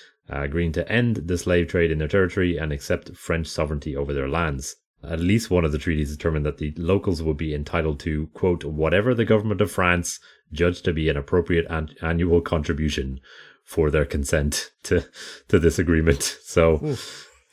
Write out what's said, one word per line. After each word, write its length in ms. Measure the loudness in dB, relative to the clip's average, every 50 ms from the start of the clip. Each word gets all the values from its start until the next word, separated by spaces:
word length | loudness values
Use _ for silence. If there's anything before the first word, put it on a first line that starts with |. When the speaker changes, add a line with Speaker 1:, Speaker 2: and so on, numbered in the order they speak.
| -20 -20 _ _ _ -10
Speaker 1:
uh, 100 | -6 -6
agreeing 280 | -4 -2 -2 -2 -2 0
to 180 | -2 -4 -2 0
end 280 | 0 2 2 2 0
the 200 | -2 -2 -4 -4
slave 300 | -2 0 2 2 2 2
trade 240 | 2 2 2 2 2
in 80 | 2 0
their 80 | -2
territory 500 | 0 2 2 2 2 0 0 0 0 0
and 160 | -2 -2 -4
accept 440 | -4 -6 -2 -4 -4 -4 -4 -14 -18
French 320 | -14 -6 -4 -2 -2 -2 -4
sovereignty 480 | -4 -4 -2 -2 -2 -4 -4 -6 -6
over 160 | -4 -4 -4
their 160 | -4 -4 -2 -2
lands. 480 | 0 0 0 -2 -2 -6 -8 -12 -14 _ _ _ _ _
At 160 | -10 -8 -4 -2
least 320 | 2 2 2 2 2 2
one 140 | 2 2 2
of 80 | 2
the 60 | -2 -2
treaties 340 | -2 -2 0 0 -2 -2 -4
determined 300 | -4 -2 -2 0 0 -2
that 120 | -2 -4 -4
the 140 | -8 -8 -6
locals 480 | -4 0 0 0 2 2 -2 -2 0 -2
would 120 | -2 -2 -2
be 180 | -4 -4 -4
entitled 420 | -6 -6 -4 -2 -2 0 -2 -4 -2
to, 280 | -4 -4 -4 -4 -4 -6 _
quote, 280 | -2 0 0 0 0
"whatever 520 | -4 -8 -2 0 0 2 4 4 4 2 2
the 100 | 0 2
government 360 | 4 2 2 2 0 0 0
of 120 | 0 0
France 480 | 2 2 2 4 4 2 0 -4 -8 -12 _ -20 _ _ _ -10
judged 320 | -2 2 2 2 2 0 -2
to 80 | -2
be 160 | 0 0 0 0
an 80 | 0
appropriate 500 | 0 -2 0 0 0 2 4 2 0 2 0
an-, 220 | -4 -4 -4 -6 -10 -6
annual 380 | -4 -2 0 2 2 4 4 2
contribution 760 | 2 2 -2 -2 0 -2 -2 0 0 -2 -2 -2 -4 -6 -8 -10 _ -20 -20 -20 -20 -20 -20 _
for 260 | _ -6 0 2 2 4
their 160 | 4 2 2
consent 680 | 2 -2 -4 -2 0 0 0 0 0 -2 -4 -8 -10 _ _
to, 220 | -2 0 0 0 0 -4 _ -18 -18 -18 -18 -14 _ 2
to 100 | 2 4
this 200 | 4 4 2 2
agreement." 440 | 0 2 2 4 4 4 2 2 0 -6 -8 -10
So, 380 | -12 0 2 4 6 6 4 2 0
Speaker 2:
Oof. 440 | -4 -6 -6 -8 -14 -16 -18 -20 -20 _ _ _ _